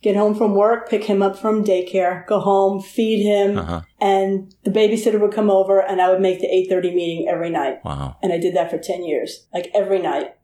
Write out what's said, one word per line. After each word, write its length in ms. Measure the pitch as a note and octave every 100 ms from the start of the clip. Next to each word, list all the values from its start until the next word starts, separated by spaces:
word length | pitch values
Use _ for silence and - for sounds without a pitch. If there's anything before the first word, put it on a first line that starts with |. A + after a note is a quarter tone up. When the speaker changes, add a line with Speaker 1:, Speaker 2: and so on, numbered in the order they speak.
Speaker 1:
get 140 | G#3+ G3
home 180 | G#3+
from 200 | G#3 A3+
work, 340 | G3 G#3 A#3 -
pick 160 | G#3
him 160 | G#3 G3
up 160 | G3 G3
from 240 | A3 A3
daycare, 600 | G#3 F#3 F3+ G3 F3+ F3+ -
go 140 | G#3
home, 400 | F3 G3 G3 G3
feed 420 | G3 - A3 A3
him, 360 | G#3 G#3 G3+ G3+
Speaker 2:
Uh-huh. 220 | D#3+ E3+ - _
Speaker 1:
and 520 | G3 G3 F#3+ G3 - _
the 60 | -
babysitter 500 | G3 G#3+ A3 A#3+ G#3+
would 120 | G3+
come 160 | G#3+ G#3
over, 280 | G3 F#3+ G3
and 200 | F#3+ F#3+
I 80 | F3+
would 100 | F#3
make 200 | F#3+ F#3
the 120 | -
eight 160 | F#3 F#3
thirty 240 | F#3 F3+
meeting 360 | F3 E3+ E3 E3
every 220 | E3 E3+
night. 340 | E3 C#3 C3+
Speaker 2:
Wow. 320 | - C#3 C#3 -
Speaker 1:
And 100 | F#3+
I 60 | E3+
did 180 | F3 F3
that 140 | E3+
for 80 | D#3+
ten 260 | - F3
years, 420 | E3+ C#3+ G#2 - _
like, 160 | F3+ -
every 260 | G#3 F#3+ F#3+
night 340 | E3+ C#3+ C3 -